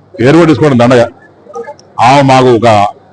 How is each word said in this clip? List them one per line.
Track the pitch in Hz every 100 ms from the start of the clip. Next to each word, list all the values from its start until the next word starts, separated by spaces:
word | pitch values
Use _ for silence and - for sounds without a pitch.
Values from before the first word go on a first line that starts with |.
| _ -
పేరు | 123 160
కూడా | 160
తీసుకోవడం | 127 151 123
దండగా, | 120 123 117 - - _ - - - - _ -
ఆమె | 117 143
మాకు | 135 131 127
ఒక, | 113 113 104 104 - _